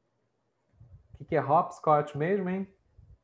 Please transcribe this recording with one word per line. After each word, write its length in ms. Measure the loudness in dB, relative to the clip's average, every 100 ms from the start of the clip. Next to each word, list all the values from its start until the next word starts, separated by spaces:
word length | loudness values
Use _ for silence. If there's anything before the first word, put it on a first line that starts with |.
| _ _ _ _ _ _ _ _ -20 -20 _
O 20 | -20
que 80 |
que 120 | -4 -2
é 40 |
hopscotch 720 | 2 2 0 -4 2 2 2
mesmo, 360 | -4 -2 -2 -4
hein? 180 | -6 -8 _ _ _ -20 -20